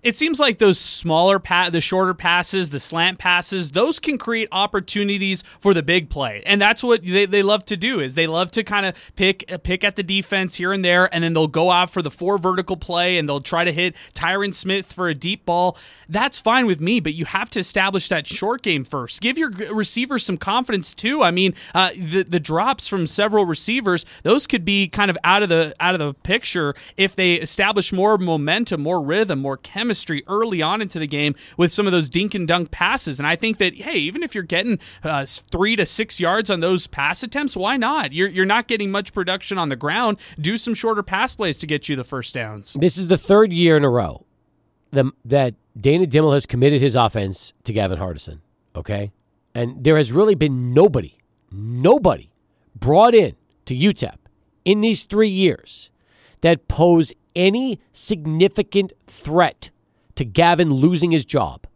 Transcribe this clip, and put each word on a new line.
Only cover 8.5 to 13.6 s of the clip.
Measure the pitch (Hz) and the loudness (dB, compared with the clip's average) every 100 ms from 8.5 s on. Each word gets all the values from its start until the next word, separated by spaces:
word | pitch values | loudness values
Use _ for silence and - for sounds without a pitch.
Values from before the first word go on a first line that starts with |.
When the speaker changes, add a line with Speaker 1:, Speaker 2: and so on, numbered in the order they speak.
Speaker 1:
to | 226 | -4
kinda | 208 202 190 - - | -4 -2 -4 -8 -18
pick, | - 190 190 - 180 | 0 0 0 -8 -10
pick | - 185 | -6 -2
at | 208 | -2
the | 196 | -2
defense | 180 196 190 196 185 | -4 -4 -2 -4 -4
here | - 180 | -4 -4
and | 196 | -2
there, | 180 180 185 | 2 4 2
and | 170 | 0
then | 165 | 0
they'll | 160 156 | 0 0
go | 160 175 | 2 2
out | 180 180 | 4 2
for | 196 | -2
the | 151 | -6
four | - 180 202 | -4 -2 0
vertical | 180 185 185 | 0 -2 -4
play, | 175 - 175 180 180 | -8 -4 0 0 0
and | 147 | -2
they'll | 143 | -4
try | - 170 | -2 -2